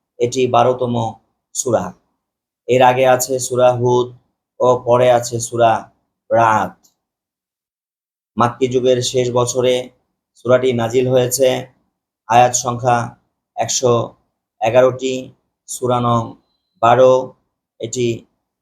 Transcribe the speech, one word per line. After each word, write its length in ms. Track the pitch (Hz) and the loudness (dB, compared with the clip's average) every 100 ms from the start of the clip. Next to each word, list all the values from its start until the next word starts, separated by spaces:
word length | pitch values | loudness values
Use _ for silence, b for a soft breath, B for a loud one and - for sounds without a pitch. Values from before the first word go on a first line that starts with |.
| _ - | _ -6
এটি 280 | 120 131 123 | -4 -2 0
বারোতম 680 | 120 123 127 123 120 113 - _ _ _ | 2 2 0 -2 -2 -4 -8 _ _ _
সূরা। 380 | - 127 107 92 - _ _ _ _ _ _ - | -10 -4 -4 -4 -12 _ _ _ _ _ _ -2
এর 160 | 127 | 4
আগে 240 | 127 127 127 | 4 4 2
আছে 320 | 123 - 131 | 2 0 -6
সূরা 340 | 123 123 127 | -4 0 0
হুদ 440 | 120 123 123 120 - _ _ _ _ | 2 0 0 -2 -8 _ _ _ _
ও 220 | 123 123 | 0 0
পরে 260 | 120 120 123 | 0 2 4
আছে 300 | 120 120 120 | 2 0 -8
সূরা 500 | - 117 113 107 - _ _ _ _ | -8 0 0 0 -6 _ _ _ _
রাত। 540 | 113 113 107 92 - _ _ _ _ _ _ _ _ _ _ _ _ _ _ _ 107 | 0 2 0 -2 -10 _ _ _ _ _ _ _ _ _ _ _ _ _ _ _ -4
মাক্কী 300 | 117 - 131 | -4 -2 -2
যুগের 360 | 127 123 127 | 0 0 0
শেষ 280 | 123 131 123 | 0 -2 -2
বছরে 600 | 123 120 127 123 123 123 _ _ _ _ | -2 -2 0 0 -2 -4 _ _ _ _
সূরাটি 380 | _ 117 127 131 | _ 0 2 2
নাজিল 360 | 117 113 127 127 | -2 0 0 2
হয়েছে। 580 | 127 123 131 131 127 127 _ _ _ _ _ - | 0 0 0 0 0 -8 _ _ _ _ _ 0
আয়াত 260 | 120 123 | 4 4
সংখ্যা 640 | 117 127 120 123 120 117 - _ _ _ - | 0 -6 -4 -2 -2 -4 -14 _ _ _ -8
একশো 580 | 113 - 123 117 110 - _ _ _ _ | -6 -2 0 0 -2 -12 _ _ _ _
এগারোটি, 720 | - 123 127 123 131 131 127 _ _ _ _ | 0 2 2 0 -6 -8 -10 _ _ _ _
সূরা 340 | - 123 123 | -8 -4 -2
নং 340 | 120 117 113 - _ _ _ _ | 0 -2 -2 -12 _ _ _ _
বারো, 540 | 113 123 131 127 131 - _ _ _ _ | 2 4 4 4 0 -14 _ _ _ _
এটি 460 | 120 127 120 113 - _ _ _ | -10 -4 -4 -4 -10 _ _ _